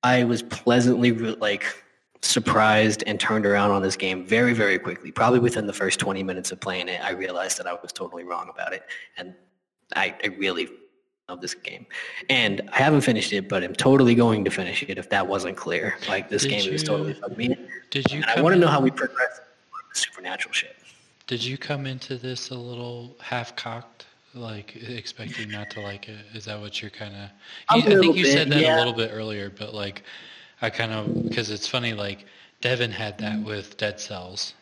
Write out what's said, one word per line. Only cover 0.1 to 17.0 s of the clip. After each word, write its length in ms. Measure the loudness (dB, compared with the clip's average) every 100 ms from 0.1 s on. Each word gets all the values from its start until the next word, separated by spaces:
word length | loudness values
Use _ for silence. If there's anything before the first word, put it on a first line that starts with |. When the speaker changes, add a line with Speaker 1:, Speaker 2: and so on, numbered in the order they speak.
| 4
Speaker 1:
was 200 | 4 0
pleasantly, 680 | -2 -4 4 6 6 6 4
re-, 200 | 4 -2 -2
like, 220 | -2 0 -4 -8 _ _ _ _
surprised 840 | 0 0 4 4 6 6 6 2 -2
and 120 | -2
turned 240 | 0 2 4
around 260 | 4 4
on 100 | 4
this 140 | 2 0
game 280 | -2 -4
very, 300 | 0 4 4
very 240 | 4 2 2
quickly. 340 | -2 -8 -8
Probably 280 | 2 4 6
within 260 | 4 0 -4
the 80 |
first 260 | -2 -2 0
twenty 220 | -2 -2
minutes 300 | -4 -4 -6
of 80 | -8
playing 300 | -6 -4 -4
it, 120 | -4
I 80 | -4
realized 460 | -4 -4 -4 -4 -4
that 80 | -6
I 80 |
was 180 | -8 -10
totally 320 | -12 -10 -10
wrong 240 | -8 -8 -8
about 200 | -8 -8
it, 100 | -8 -12 -16 -16 -16
and 160 | -16 -16 _ _ _ _ _ -4
I, 200 | -4 -4
I 40 | -8 -2
really 300 | -2 -2 -6 -8 -20 _ _ _ -16
love 140 | -12
this 140 | -10 -10
game. 320 | -12 -14 -14 -14 -12 -14 -2
And 320 | 2 2 0 -2
I 60 | 2
haven't 240 | 6 6
finished 320 | 6 2 2
it, 160 | -2 0
but 140 | -2
I'm 100 | -2
totally 400 | 2 6 8 8
going 320 | 8 6 4 2
to 60 |
finish 320 | -2 -4 -4
it 160 | -6 -8
if 100 | -2
that 160 | 0 0
wasn't 320 | -2 -2 -6
clear. 400 | -4 -2 -2 -4 -4
Like, 220 | -4 -2
this 140 | 0
Speaker 2:
Did 60 | 0
Speaker 1:
game 100 | 0 0
is 100 | -2
Speaker 2:
you, 40 | 0
Speaker 1:
totally 260 | 0